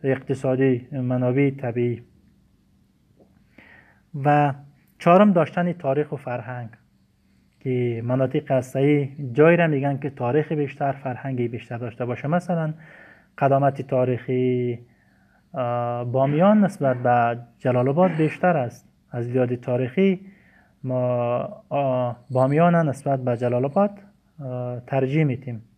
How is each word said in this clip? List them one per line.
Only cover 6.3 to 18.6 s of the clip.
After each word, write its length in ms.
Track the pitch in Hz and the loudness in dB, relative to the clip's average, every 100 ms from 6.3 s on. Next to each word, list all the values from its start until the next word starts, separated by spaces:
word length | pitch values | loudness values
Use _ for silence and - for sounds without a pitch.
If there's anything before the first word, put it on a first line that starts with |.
| 123 120 123 117 - _ _ _ _ _ _ _ _ | -8 -8 -12 -14 -18 _ _ _ _ _ _ _ _
که 420 | 135 127 123 117 | -4 -2 0 -2
مناطق 460 | 117 131 131 147 147 | -2 0 0 -2 0
هسته‌ای 580 | 131 127 135 139 147 139 139 139 | -2 -2 0 2 2 0 -6 -8
جایی 240 | 123 156 170 | 4 6 6
را 100 | 165 | 4
می‌گن 320 | 143 143 139 | 0 -2 -4
که 120 | 147 | -6
تاریخ 420 | - 123 143 147 | -6 -2 0 0
بیشتر، 400 | 156 143 - 139 | -4 -4 -4 -6
فرهنگی 560 | 135 135 123 139 127 120 | -4 -8 -8 -8 -4 -4
بیشتر 300 | 117 - 113 | -6 -12 -10
داشته 260 | 120 - | -10 -8
باشه. 240 | 120 120 139 | -6 -6 -2
مثلاً 460 | 175 175 170 160 156 - - - - _ - | -4 -2 -4 -4 -6 -14 -20 -20 -20 _ -2
قدامت 440 | 139 135 139 139 | 2 4 2 -2
تاریخی، 960 | 135 131 127 123 - 127 127 123 123 120 - _ _ _ _ _ _ | -4 0 0 -2 -2 -2 0 0 -4 -6 -12 _ _ _ _ _ _
آه، 520 | 147 120 120 120 120 | -6 -4 -2 -4 -6
بامیان 600 | 123 123 135 147 190 214 | -4 0 2 4 4 6
نسبت 320 | 190 - 139 127 | 4 2 -2 0
به 420 | 123 120 117 117 123 _ | 2 4 2 -2 -10 _
جلال 300 | 135 123 127 | -2 2 2
آباد 220 | 143 185 | 2 2
بیشتر 460 | 160 156 - 185 | 2 -2 2 0
است 320 | 165 | 0